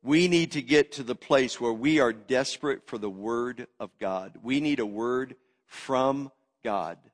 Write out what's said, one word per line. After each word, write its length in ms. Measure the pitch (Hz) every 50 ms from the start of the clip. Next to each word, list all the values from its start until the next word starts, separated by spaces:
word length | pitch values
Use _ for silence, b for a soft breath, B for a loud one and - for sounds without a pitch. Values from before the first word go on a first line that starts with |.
| _
we 240 | 123 147 160 180 180
need 240 | 175 170 165 156
to 100 | - 151
get 300 | 131 120 143 147 143 - -
to 100 | - 131
the 120 | 117 123
place 440 | - - - 151 135 131 120 - -
where 140 | 120 120 113
we 260 | 110 120 147 156 151
are 140 | 135 120 113
desperate 720 | 113 104 - 131 127 135 - - - - 147 131 - _
for 140 | - - 113
the 100 | 104 104
word 560 | 95 95 101 110 117 117 120 123 123 117 123 _ _ _
of 100 | - 98 _ _
God. 380 | 110 98 95 92 95 95 - - -
We 160 | 117 131 143
need 200 | 147 151 143 127
a 60 | 113
word 500 | 104 101 107 113 120 123 127 131 131 127 _ _ _ _ _ _
from 680 | _ - - - - 135 127 131 135 139 139 139 135 _ _ _ _ _ _ _
God. 360 | 117 104 98 85 82 85 - _ _